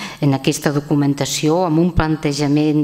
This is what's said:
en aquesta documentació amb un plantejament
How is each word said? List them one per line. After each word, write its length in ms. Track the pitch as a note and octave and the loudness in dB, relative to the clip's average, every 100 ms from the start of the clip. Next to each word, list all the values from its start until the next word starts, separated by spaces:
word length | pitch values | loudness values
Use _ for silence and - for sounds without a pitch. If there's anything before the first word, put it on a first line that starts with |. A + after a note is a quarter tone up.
| - - D3 | -14 -4 0
en 80 | |
aquesta 380 | C3+ C3+ D3 - | 0 0 -2 0
documentació 960 | D3 C#3+ D3+ C#3+ C#3+ C3+ - D3+ E3 F#3 | -2 0 0 0 0 -2 -2 0 2 2
amb 100 | D#3 | 2
un 140 | F3+ | 2
plantejament 880 | E3 D#3+ D#3 D3+ C#3+ D3 D3 D3+ D3+ | 2 0 0 -2 -2 0 2 2 2